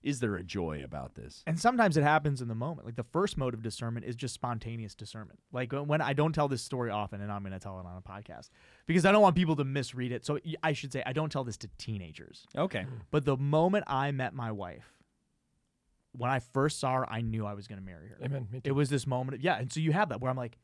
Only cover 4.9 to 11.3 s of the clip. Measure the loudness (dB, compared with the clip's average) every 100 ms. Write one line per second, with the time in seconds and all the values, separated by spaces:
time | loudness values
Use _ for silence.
4.9 | -12 -14 -14 -16 -20 _ -4 -2 -2 2
5.9 | 2 4 4 4 4 2 0 -2 -2 -2
6.9 | -2 -4 -6 -6 -6 -6 -8 -8 -10 -10
7.9 | -12 -12 -14 -14 -16 -18 _ -20 -14 0
8.9 | 4 8 8 8 8 4 2 0 -2 -4
9.9 | -4 -4 -4 -4 -4 -4 -2 0 0 -4
10.9 | -6 -2 -2 -2